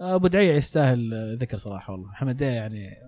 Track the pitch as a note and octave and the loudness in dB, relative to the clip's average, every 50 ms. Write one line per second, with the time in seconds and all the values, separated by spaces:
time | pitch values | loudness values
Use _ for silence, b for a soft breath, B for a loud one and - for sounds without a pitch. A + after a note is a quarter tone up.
0 | F3 F#3 F#3 F#3 F#3 F#3 F3 G3+ G3+ F3+ D3+ D3 C#3 - - D#3 C#3+ C3 B2+ A#2+ | -2 0 2 4 4 4 6 6 6 6 6 4 2 2 2 4 4 4 4 2
1 | A#2 A2+ A2+ A2 A2 A2 A2+ A#2+ B2+ - - G2+ - G#2+ G2 F#2 - - F#2+ F#2+ | 0 -4 -4 -6 -6 -6 -6 -4 -6 -6 -6 -8 -8 -10 -12 -10 -10 -12 -12 -12
2 | F#2 G2 G2+ - C#3 C3+ B2+ C3 C#3+ C3+ A#2+ A2+ G#2+ A2 G#2+ G#2+ G2 F#2+ - - | -12 -12 -8 -6 -4 -4 -2 -2 -2 -2 -2 -2 -4 -6 -8 -10 -12 -14 -16 -20
3 | - | -20